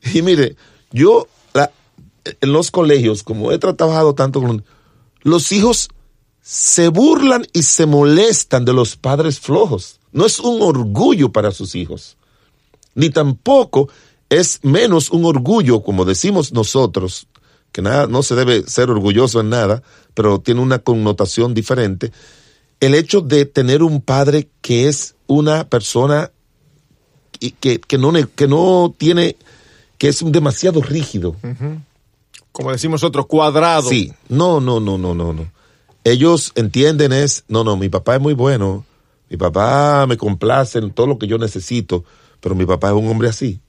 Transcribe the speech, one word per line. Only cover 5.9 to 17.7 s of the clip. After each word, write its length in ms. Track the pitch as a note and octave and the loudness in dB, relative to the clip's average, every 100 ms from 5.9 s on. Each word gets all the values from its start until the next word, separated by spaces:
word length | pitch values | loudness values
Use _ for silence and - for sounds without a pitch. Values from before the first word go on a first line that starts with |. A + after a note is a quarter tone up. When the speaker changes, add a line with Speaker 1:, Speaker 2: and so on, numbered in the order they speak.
| - _ _ _ _ | -12 _ _ _ _
Speaker 1:
se 460 | - - - - E3+ | -14 -4 0 2 2
burlan 580 | E3 C#4+ D4+ C4+ B3 A#3+ | 4 4 4 2 0 -2
y 100 | E3+ | -2
se 220 | D3+ - D#3+ | 0 2 2
molestan 800 | C#3+ C#3+ D#3 A3 A3 - C3 B2 | 4 4 4 4 0 -2 -2 0
de 80 | |
los 220 | B2+ A#2+ - | 0 0 -4
padres 440 | B2+ C#3+ D#3+ C#3 | -4 -2 -2 -4
flojos. 600 | - D#3 G#3+ G#2 - - _ | -2 0 0 -2 -8 -20 _
No 140 | A#2+ G#3 | 0 0
es 140 | - | 0
un 220 | A#3+ A#3 | -2 0
orgullo 680 | G3+ C#3 A2 G2+ B3 G#3+ C3 | 0 0 -2 0 2 2 2
para 200 | - G#2 | 0 -2
sus 240 | F#2+ G2 F2+ | -4 -10 -10
hijos. 420 | E2+ E2 - _ _ _ _ _ _ _ _ - | -10 -12 -18 _ _ _ _ _ _ _ _ -2
Ni 140 | D#3 | 0
tampoco 800 | D3 C#3+ C3 - C4+ A#3 - C#3+ _ _ _ _ | 0 -2 -2 2 2 4 0 -2 _ _ _ _
es 300 | D3+ F3+ - | 0 0 -2
menos 480 | C#3 D3+ A#3 E3 C#3 | 0 2 2 2 0
un 140 | E3+ E3+ | 0 0
orgullo, 580 | C#3+ B2 A3+ C#3+ A2+ | 0 2 2 2 2
como 220 | - F#2+ F#2 | 0 -2 0
decimos 460 | F#2+ F#3+ G3 D3 | 0 0 -2 -2
nosotros, 760 | A#2 G#2 C3+ B2 - F#2 - - _ _ _ _ | -4 -2 0 0 -2 -6 -10 -18 _ _ _ _